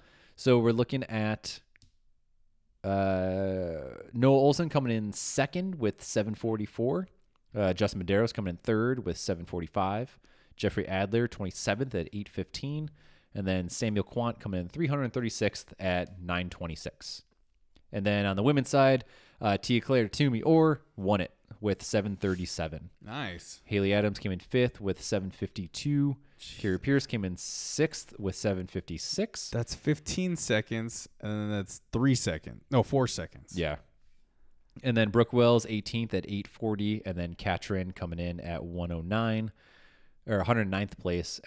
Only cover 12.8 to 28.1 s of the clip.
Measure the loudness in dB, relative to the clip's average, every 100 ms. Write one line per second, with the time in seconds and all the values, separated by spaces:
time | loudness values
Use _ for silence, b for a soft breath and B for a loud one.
12.8 | -8 b b b b -4 0 0 -2 -2
13.8 | 0 0 -2 -2 -4 -4 -4 -4 -4 -2
14.8 | 0 0 -2 -2 -2 0 -2 -2 -14 -4
15.8 | 0 0 -2 -8 -4 -2 -4 -8 -8 -8
16.8 | -10 -12 -14 -14 _ _ _ _ _ _
17.8 | -8 -2 0 2 2 2 4 2 2 4
18.8 | 6 4 0 b b b 0 0 2 0
19.8 | 4 2 2 2 2 2 4 6 6 2
20.8 | _ -4 2 2 0 _ _ -4 0 0
21.8 | 0 0 0 -2 0 0 -2 -4 -6 -6
22.8 | -14 -18 -12 -8 -8 -10 -14 -16 -2 2
23.8 | 4 4 2 0 -4 -6 0 2 2 0
24.8 | -4 -2 -2 -2 -2 -6 -8 -6 -10 -6
25.8 | -2 2 0 -2 b b -18 -4 0 0
26.8 | 2 2 0 -4 -4 -6 -8 -8 -6 0
27.8 | -2 -2 -12